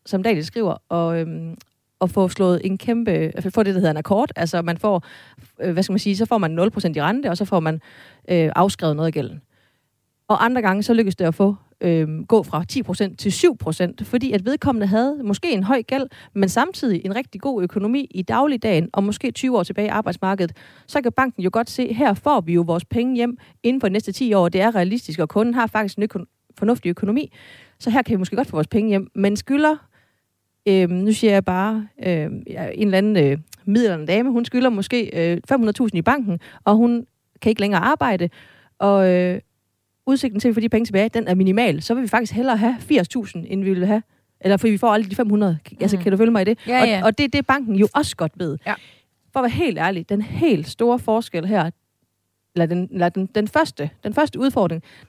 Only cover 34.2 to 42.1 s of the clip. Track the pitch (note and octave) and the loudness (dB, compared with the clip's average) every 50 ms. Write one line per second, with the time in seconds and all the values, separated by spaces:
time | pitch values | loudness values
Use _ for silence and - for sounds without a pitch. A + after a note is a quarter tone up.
34.2 | B3 C4+ A#3+ A#3 A#3+ - - B3 B3 B3+ A#3 G3 G3 - B3 A#3+ A3 - - E3+ | 2 2 0 0 -2 0 0 2 2 2 2 0 -2 -2 -2 -2 -2 -2 -2 -2
35.2 | E3 E3+ F3 E3+ - - C4+ C4 A3+ G#3+ G#3 - B3+ G#3+ - F3+ E3 A3+ C4+ D4 | 0 0 0 -2 0 0 2 2 2 2 2 0 0 0 0 0 2 2 2 0
36.2 | A#3+ G3+ E3+ E3 - - - - - - G#3 A3 A#3 A#3+ A#3+ A#3 A#3+ _ _ _ | 0 -2 -4 -4 -6 -12 -16 -4 2 4 4 6 6 4 2 0 -4 _ _ _
37.2 | _ _ _ - - A3 A3+ - G3 G3+ G3+ E3+ F3 A#3+ D4+ - C#4 B3+ G3+ F3 | _ _ _ -4 -2 -2 0 0 0 0 0 0 2 2 0 0 0 0 0 0
38.2 | E3+ E3+ - - - _ _ _ _ _ _ - - G3+ G3+ G3 F#3+ F#3 F3+ F3+ | -2 -4 -6 -8 -20 _ _ _ _ _ _ -2 2 2 4 4 4 4 4 2
39.2 | F3+ F3+ F3+ - - _ _ _ _ _ _ _ _ _ _ _ - B3+ C4+ C4 | 2 0 -2 -4 -8 _ _ _ _ _ _ _ _ _ _ _ -2 0 0 0
40.2 | - B3+ G#3 G#3 - B3 A3 A3+ G#3+ A3+ - A3 A#3 A3+ G#3 F#3+ G#3 A3+ - A#3 | 0 -2 -4 0 0 2 2 2 0 2 0 0 0 2 0 0 0 2 0 -2
41.2 | A3 F#3+ F3+ F#3 F#3+ F#3+ F#3 A3 A#3+ G3+ D3 D3+ D#3 - A#3 B3+ B3+ G3+ | 0 0 2 2 4 4 4 2 2 2 0 -2 -2 -2 -2 -2 -2 0